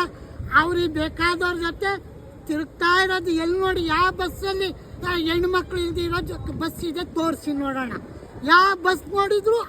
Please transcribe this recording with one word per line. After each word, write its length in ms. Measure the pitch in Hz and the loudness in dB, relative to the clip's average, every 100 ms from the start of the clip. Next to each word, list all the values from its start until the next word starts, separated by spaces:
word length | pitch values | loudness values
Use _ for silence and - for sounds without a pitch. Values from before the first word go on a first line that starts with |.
| 349 - - - - 269 | 2 -4 -16 -10 0 2
ಅವ್ರಿಗೆ 300 | 320 349 349 | 4 2 0
ಬೇಕಾದವ್ರ 680 | 302 311 - 339 349 359 349 | 0 -4 0 0 2 0 0
ಜೊತೆ 400 | 339 - 392 392 - - - - - | -4 -2 -2 -2 -6 -18 -18 -18 -6
ತಿರುಗ್ತಾ 580 | 302 311 - 339 359 | -4 -4 0 4 4
ಇರೋದು. 260 | 381 370 359 | 4 2 0
ಎಲ್ಲಿ 280 | 320 330 370 | -2 0 0
ನೋಡಿ, 280 | 381 381 330 | 2 0 0
ಯಾವ 240 | 311 370 | 2 2
ಬಸ್ಸಲ್ಲಿ, 600 | 370 359 - 392 381 381 | 2 -4 -4 -4 -2 -4
ಆ, 440 | - - - 359 359 | -6 -14 -8 -4 -2
ಹೆಣ್ಮಕ್ಳು 640 | 320 339 359 370 - 370 | 0 2 2 0 0 -4
ಇಲ್ದಿರೋ 400 | 349 339 339 349 | -2 -2 -2 -2
ಜೊ-, 320 | - 339 - | -4 -8 -8
ಬಸ್ 320 | 269 320 311 | -4 -6 -4
ಇದೆ, 200 | 349 311 | -6 -4
ತೋರಿಸಿ 480 | 359 330 320 277 302 | -4 -2 0 -2 -4
ನೋಡೋಣ. 400 | 285 277 269 254 202 - - - - | -2 -2 -2 -4 -6 -10 -16 -16 -8
ಯಾವ 300 | 254 349 381 | 6 8 8
ಬಸ್ 340 | 381 349 370 - | 4 2 0 0
ನೋಡಿದ್ರು 600 | 403 392 415 403 466 | 0 2 2 4 2